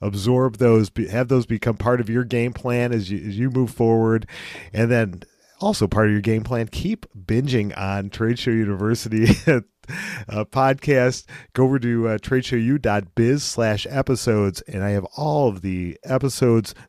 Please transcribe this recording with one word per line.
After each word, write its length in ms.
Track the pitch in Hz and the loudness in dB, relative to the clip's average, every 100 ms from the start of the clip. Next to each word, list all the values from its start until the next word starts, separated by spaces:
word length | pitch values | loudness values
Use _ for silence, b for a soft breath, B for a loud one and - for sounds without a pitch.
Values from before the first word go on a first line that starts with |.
Absorb 560 | 104 101 104 127 131 110 | -6 -2 2 2 2 2
those, 340 | 123 113 107 | 4 6 4
be, 160 | - 101 | -2 -4
have 220 | 113 123 | -2 2
those 180 | 131 117 | 0 0
become 300 | 110 123 107 | -2 -2 -2
part 240 | 117 123 | 0 0
of 100 | 107 | 0
your 140 | 117 | -2
game 280 | 120 120 120 | 0 0 -2
plan 400 | - 127 120 120 | -4 -2 0 0
as 160 | 117 92 | -2 -2
you, 160 | 98 | -6
as 140 | 101 101 | -6 -4
you 120 | 131 | -2
move 200 | 127 120 | 0 -2
forward. 560 | - 113 113 113 113 - B B B B | 2 2 4 4 2 -2 B B B B
And 180 | 104 117 | -2 2
then 320 | 120 107 87 - _ _ - | 2 0 -4 -18 _ _ -4
also 260 | 202 214 98 | -2 0 0
part 200 | 107 107 | 2 2
of 60 | |
your 80 | 104 | 2
game 220 | 107 110 | 2 0
plan, 240 | 107 123 110 | 0 -4 -4
keep 400 | - 180 220 - 104 | -4 -4 -6 -8 -14
binging 600 | 90 113 139 127 101 - | -2 0 0 0 -2 -4
on 320 | 98 98 101 | -4 -4 -6
Trade 260 | - 113 120 | -2 -2 0
Show 140 | 127 | 0
University 760 | 113 104 95 107 117 113 110 113 | 0 0 0 0 -2 -2 2 4
<laughs> 200 | - - | 4 4
uh, 140 | 131 - _ - 165 B 120 104 107 107 | 2 0 _ -14 -12 B -12 -8 -6 -4
podcast. 800 | 131 135 135 151 135 127 127 - B B | 0 2 2 2 4 4 0 -12 B B
Go 100 | 123 | 0
over 160 | 131 135 | 2 2
to, 300 | 120 117 113 | 0 0 0
uh, 100 | 107 | -2
tradeshowu 640 | - 131 - 123 113 143 | 0 -2 0 0 0 0
dot 320 | 113 104 98 | 0 0 -2
biz 300 | - 117 143 | 0 2 2
slash 420 | - - 110 104 - | -2 -2 0 0 -4
episodes, 720 | 139 135 123 - 107 101 85 | -4 0 0 2 2 2 -2
and 200 | - 98 | -8 -4
I 80 | 101 | -2
have 140 | 101 90 - | -2 -4 -6
all 320 | 151 151 131 | -2 2 0
of 140 | 95 | 0
the 340 | 95 92 87 - | -6 -4 -6 -10
episodes 720 | - 131 139 - 127 113 101 - | -4 -2 -2 0 2 2 0 -12